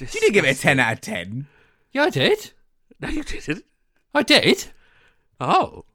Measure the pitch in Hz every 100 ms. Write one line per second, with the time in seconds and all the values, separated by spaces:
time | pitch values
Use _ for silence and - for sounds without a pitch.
0 | 127 440 440 202 143 - 165 135 113 113
1 | - 214 90 120 147 _ _ _ _ 269
2 | 311 135 285 415 - _ _ _ _ -
3 | - 302 - - - 170 - _ _ _
4 | _ 285 - 277 - - - - _ _
5 | _ _ _ - 127 220 - - -